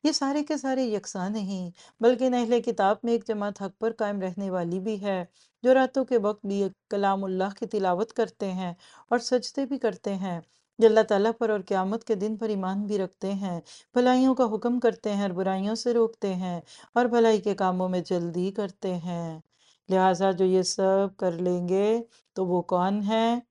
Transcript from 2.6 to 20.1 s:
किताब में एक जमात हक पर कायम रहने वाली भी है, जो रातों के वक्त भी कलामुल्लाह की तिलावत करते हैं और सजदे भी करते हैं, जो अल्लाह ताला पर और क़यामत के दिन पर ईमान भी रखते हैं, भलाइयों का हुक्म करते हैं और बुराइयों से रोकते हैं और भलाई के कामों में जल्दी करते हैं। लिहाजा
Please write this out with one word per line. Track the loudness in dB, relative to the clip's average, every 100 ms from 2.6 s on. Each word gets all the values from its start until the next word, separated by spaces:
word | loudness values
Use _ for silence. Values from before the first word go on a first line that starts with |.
किताब | 0 0 2 2 0
में |
एक | -2
जमात | -2 -4 -4 -6
हक | -12 -4
पर | -6
कायम | -2 -4 -2
रहने | -6 -6 -6
वाली | -4 -4 -4
भी | -4 -4
है, | -4 -4 -6 _ _ _
जो | 4
रातों | 4 4 0 0
के | 0
वक्त | 0 -4 -4
भी | -2 -2 -6 _
कलामुल्लाह | -2 0 0 -2 -2 -4
की | -4 -6
तिलावत | -2 0 0 -2
करते | -2 -4 _ -6
हैं | -4 -6 -10 -20 -20 _
और | -2
सजदे | 0 -2 -2 -6 -4
भी | -2
करते | -2 -4 -6 -4
हैं, | -4 -6 -10 _ _ 4
जो | 6
अल्लाह | 8 4
ताला | 4 2
पर | 0 0
और | -2
क़यामत | 0 -2 0 -4
के | -4 -2
दिन | -2 -4
पर | -4
ईमान | -2 -2 -4 -2
भी | -2
रखते | -4 _ -6 -4
हैं, | -4 -6 -10 -20 _ 2
भलाइयों | 4 4 4 4
का | 2
हुक्म | 0 -2 2
करते | 0 0 -4
हैं | -2
और | -2
बुराइयों | -2 -2 -2 -2 -2
से | 0
रोकते | 2 0 0 -4 -4
हैं | -4 -6 -10 -20 -4 0
और | 2
भलाई | 4 4 4
के | 0 0
कामों | 0 0 -2
में | -2
जल्दी | -2 -4 -2 -4 -4
करते | -4 -8 -6 -6 -6
हैं। | -6 -6 -8 -10 _ _ _ _ 0
लिहाजा | 4 4